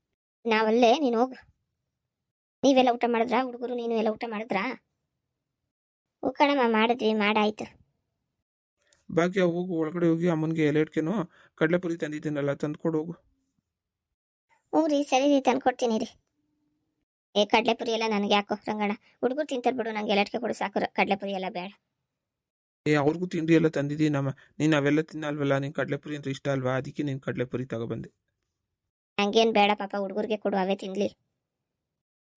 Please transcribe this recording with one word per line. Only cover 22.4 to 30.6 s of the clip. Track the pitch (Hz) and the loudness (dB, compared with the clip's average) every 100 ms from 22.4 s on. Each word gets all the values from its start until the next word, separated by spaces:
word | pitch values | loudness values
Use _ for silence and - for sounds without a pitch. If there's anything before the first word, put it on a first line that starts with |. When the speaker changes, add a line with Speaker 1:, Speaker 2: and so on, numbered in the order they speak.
| _ _ _ _ 147 | _ _ _ _ 0
Speaker 2:
ಏ, | |
ಅವ್ರಿಗೂ | 151 143 165 180 | 2 2 0 -4
ತಿಂಡಿ | 175 160 | -2 4
ಎಲ್ಲ | 160 160 | 4 4
ತಂದಿದ್ದೀನಮ್ಮ, | 151 143 151 156 143 139 131 _ - | 0 -4 0 0 0 -2 -6 _ -2
ನೀನ್ | 151 | 2
ಅವೆಲ್ಲ | 147 143 147 | 2 2 2
ತಿನ್ನಲ್ವಲ್ಲ, | 160 156 151 147 139 139 | 0 -6 -6 -2 0 0
ನಿನ್ | 139 | -2
ಕಡ್ಲೆಪುರಿ | 151 131 139 151 147 | -4 -4 -6 -6 -8
ಅಂದ್ರೆ | 139 | -8
ಇಷ್ಟ | 135 143 | -6 -4
ಅಲ್ವಾ, | 135 127 131 | -2 -2 -4
ಅದಕ್ಕೆ | 127 - | -4 -6
ನೀನ್ | 147 135 | -6 -6
ಕಡ್ಲೆಪುರಿ | - 107 123 120 131 | -6 -6 -4 -6 -6
ತಗೊಬಂದೆ. | 117 117 113 - _ _ _ _ _ _ _ _ _ _ - | -8 -6 -8 -12 _ _ _ _ _ _ _ _ _ _ -4
Speaker 1:
ಹಂಗೇನ್ | 202 226 226 | 0 2 4
ಬೇಡ | 208 202 | 4 2
ಪಾಪ, | 208 196 202 | 0 -4 -6
ಹುಡುಗರಿಗೆ | 196 202 208 214 | -4 -4 -4 -4
ಕೊಡು, | 202 | -2
ಅವೇ | 202 | -2